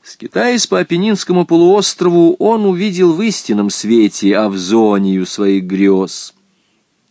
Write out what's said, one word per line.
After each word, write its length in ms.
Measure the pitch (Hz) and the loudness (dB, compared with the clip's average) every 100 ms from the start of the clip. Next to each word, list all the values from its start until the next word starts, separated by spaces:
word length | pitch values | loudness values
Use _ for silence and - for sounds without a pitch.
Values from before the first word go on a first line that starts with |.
Скитаясь 640 | - - - 180 240 247 - | -20 -18 -8 -4 -2 -2 -2
по 140 | 190 | -2
Апеннинскому 640 | 175 175 208 196 - 180 | -2 -2 -2 -2 -2 -2
полуострову, 880 | 165 170 175 202 190 - 180 175 170 180 | 2 4 4 4 0 -2 0 4 2 2
он 260 | 208 226 | 0 0
увидел 480 | 202 175 208 180 180 | 0 -2 -4 0 0
в 100 | 160 | 2
истинном 480 | 226 - - 104 101 | -2 -4 -4 -2 -2
свете 680 | - 104 117 104 - 98 98 | -4 0 2 2 0 0 0
Авзонию 880 | 107 98 90 113 110 101 98 95 90 | -2 -4 -2 2 2 2 0 -2 -4
своих 380 | - 101 98 | -4 -2 -2
грёз. 720 | 90 95 98 95 95 - - _ _ _ _ _ _ _ _ | -2 0 2 2 -2 -8 -16 _ _ _ _ _ _ _ _